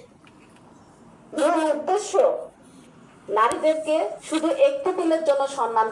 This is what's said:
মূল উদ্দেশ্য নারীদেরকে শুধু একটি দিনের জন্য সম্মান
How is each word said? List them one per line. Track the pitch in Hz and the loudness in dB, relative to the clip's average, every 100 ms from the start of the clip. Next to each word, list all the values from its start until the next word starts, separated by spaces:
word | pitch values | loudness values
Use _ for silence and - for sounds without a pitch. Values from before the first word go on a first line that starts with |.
| - - - - - - - - - - - - - 302 | -18 -20 -20 -20 -20 -20 -20 -20 -20 -20 -20 -20 -12 -2
মূল | 302 330 311 294 | 0 2 0 -2
উদ্দেশ্য | - 403 - 381 - - - - - - - - - - - | 0 -2 0 2 2 0 -10 -20 -20 -20 -20 -20 -20 -20 -4
নারীদেরকে | 208 240 320 302 311 311 311 392 - - | 0 2 2 0 0 0 -2 -2 -8 -6
শুধু | 311 320 - 277 | -2 -2 2 2
একটি | - 370 | 2 -4
দিনের | 370 330 320 | -2 0 0
জন্য | 285 277 269 | 0 0 -2
সম্মান | 277 233 226 220 | -2 -2 0 0